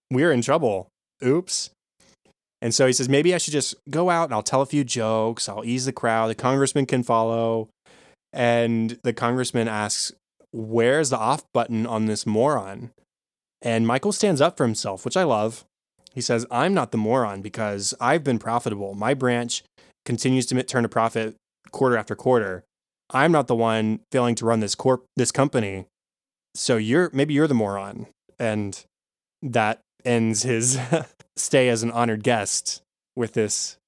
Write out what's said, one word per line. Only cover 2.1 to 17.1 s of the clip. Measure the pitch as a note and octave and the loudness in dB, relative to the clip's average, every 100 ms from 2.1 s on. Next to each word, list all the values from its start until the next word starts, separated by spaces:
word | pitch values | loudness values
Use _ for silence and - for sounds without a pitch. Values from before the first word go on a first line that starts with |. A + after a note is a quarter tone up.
| _ _ _ _ - | _ _ _ _ -6
And | A#2 | -2
so | A2+ C3 | 4 4
he | |
says, | B2 B2+ | 4 2
"Maybe | C#3 F3 | 4 4
I | F3 | 2
should | - | 0
just | D3 - - - | -2 -4 -8 -6
go | D3+ F3+ | -2 2
out | E3+ | 2
and | D#3+ | 0
I'll | A2 | -2
tell | - C3 | 0 0
a | |
few | C#3 D3 | 2 0
jokes. | A#2+ A#2+ A2 A2 A2 A2+ - | 0 -2 0 0 0 -4 -8
I'll | G2+ | -6
ease | A#2 B2+ | -4 -2
the | C3 | -4
crowd. | - A#2 A2+ A2+ | -2 0 0 0
The | |
congressman | A2 B2+ C3+ C3+ D3 C3 | 0 0 2 2 0 0
can | B2+ | 0
follow." | A#2+ A2+ A2+ A#2 A2+ A2+ A2 _ _ - _ _ _ | 2 2 2 0 0 -2 -4 _ _ -20 _ _ _
And | C#3 A#2+ A#2 A#2 A2+ A2+ A#2+ | 0 2 2 2 0 -2 -4
the | B2+ | -6
congressman | A2+ A#2+ B2+ B2 A#2+ A2+ | -2 -2 0 -2 -2 -2
asks, | G#2+ G#2 - - - _ _ _ | -2 -4 -4 -6 -10 _ _ _
"Where's | A2+ A2 A2+ A#2 D3 C#3 | -12 -2 2 4 2 0
the | B2 | 0
off | A2 D3 - | 0 -2 -2
button | B2 A#2 A2 | -2 0 -2
on | A#2 A2 | -2 -2
this | A2 G#2+ | -2 -2
moron?" | A2 G#2+ C#3 C3+ F#2+ G2+ A#2+ _ _ _ _ _ _ - | -2 2 2 0 -4 -12 -16 _ _ _ _ _ _ -8
And | A#2+ A2+ A2+ | -2 2 2
Michael | C3 G#3 | 2 0
stands | - G#3 C#3 | 0 0 4
up | E3 - | 2 2
for | |
himself, | B2 A2 G#2 F#2+ | -2 0 -6 -8
which | A#2 F#3 | -4 0
I | |
love. | E3 A2 A2 A2+ _ _ _ _ - | 2 2 0 -6 _ _ _ _ -14
He | B2+ | -8
says, | A#2+ A#2 B2 | -2 -2 0
"I'm | B2 E3+ | 0 0
not | F#3+ A#2+ | 0 0
the | A2+ | -2
moron | G#2+ | 2